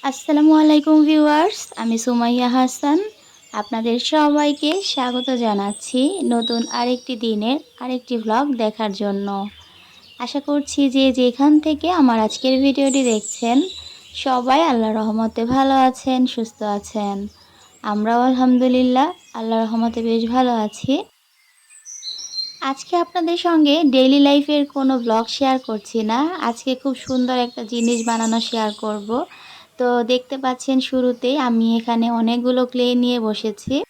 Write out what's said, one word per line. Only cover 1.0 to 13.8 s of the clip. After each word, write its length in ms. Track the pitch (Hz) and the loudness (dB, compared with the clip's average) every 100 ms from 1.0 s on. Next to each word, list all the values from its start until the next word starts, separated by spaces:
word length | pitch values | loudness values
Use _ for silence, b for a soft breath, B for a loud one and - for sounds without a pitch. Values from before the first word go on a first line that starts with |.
ভিউয়ার্স, 560 | 302 311 302 294 349 427 - - | 6 4 4 4 2 -2 -14 -8
আমি 220 | 226 226 | -4 -2
সুমাইয়া 500 | 247 240 233 247 247 | 0 0 0 0 2
হাসান। 500 | 254 254 - 285 311 427 - b b _ | 2 0 0 0 0 -2 -10 b b _
আপনাদের 460 | 214 214 226 226 233 | -10 -6 -4 -2 -2
সবাইকে 720 | - 311 294 294 294 294 294 370 | 0 2 2 2 0 0 -2 -2
স্বাগত 480 | 392 - 247 247 247 | -4 -4 -4 -4 -4
জানাচ্ছি 680 | 254 226 202 202 208 - 254 277 392 | -2 0 -2 -4 -8 -6 0 0 0
নতুন 360 | 240 233 226 233 233 | -2 -2 -2 -4 -4
আরেকটি 460 | 240 240 247 - 247 | -4 -2 -4 -6 -6
দিনের 420 | 233 214 220 285 - _ | -4 -2 -2 -4 -6 _
আরেকটি 340 | 254 254 - 240 | -8 -8 -6 -6
ভ্লগ 260 | 220 220 294 240 | 0 0 0 -2
দেখার 360 | 214 214 214 | -2 -2 -6
জন্য। 560 | 196 202 196 202 196 202 - B B B B B B | -4 -4 -4 -6 -6 -8 -14 B B B B B B
আশা 220 | 247 285 | -8 -6
করছি 400 | 285 294 285 - 277 | -2 -2 -2 0 0
যে 220 | 262 269 | 4 2
যেখান 480 | 254 247 240 285 302 | 2 0 2 4 4
থেকে 300 | 311 294 320 | 2 -2 -2
আমার 280 | 359 262 226 | 2 4 4
আজকের 400 | 214 - 262 262 | 0 -2 0 2
ভিডিওটি 420 | 277 269 277 269 | 2 2 0 2
দেখছেন, 580 | 254 214 - - 233 254 370 B | 0 0 -4 -6 0 0 0 B